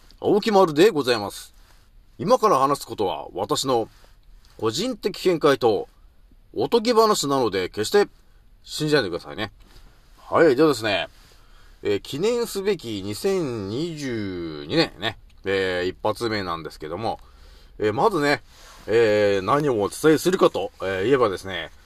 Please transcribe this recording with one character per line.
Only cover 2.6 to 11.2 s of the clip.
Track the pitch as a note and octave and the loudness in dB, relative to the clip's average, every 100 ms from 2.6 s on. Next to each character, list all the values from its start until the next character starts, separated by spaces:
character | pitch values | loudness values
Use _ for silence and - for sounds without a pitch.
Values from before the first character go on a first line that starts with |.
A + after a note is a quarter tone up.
| C#3 C#3 | 2 0
す | - | -6
こ | A2 | -4
と | F#2+ | -4
は | D2 - E2+ | -4 -10 -8
私 | G#2 D3 C3+ | -4 -2 0
の | A#2+ G#2 - - - _ - - - | 0 -2 -10 -20 -20 _ -20 -20 -4
個 | A2 | -4
人 | A#2+ B3 A3+ | -2 -4 -4
的 | G#3 - | -6 -2
見 | F3+ D#3+ | 0 2
解 | D3+ C3+ | 2 4
と | A#2 F#2 - _ - _ _ - _ - | 2 0 -4 _ -20 _ _ -20 _ -6
お | C3+ | 0
と | A#3 | 0
ぎ | A3+ | 2
話 | A3 A3 G#3 C#3 | 4 4 2 0
な | C#3 | 0
の | A2+ | 0
で、 | F#2 F2+ | 0 -4
決 | G2+ G#2+ | -6 0
し | |
て | G#3 G3 _ _ - _ _ | 2 2 _ _ -20 _ _
信 | - - D3+ | -14 -6 0
じ | D3 | 0
な | |
い | |
で | G2 | 0
く | |
だ | E2+ | -6
さ | D2 | -10
い | D2+ | -10
ね。 | G#2+ - - - - - _ - | -10 -12 -20 -20 -20 -20 _ -20
は | - G#2 | -2 4
い、 | E3 B2 | 4 6
で | |
は | D#3 | 2
で | |
す | B2 | 2
ね、 | A2 F#2 D2+ - | -2 -2 -4 -12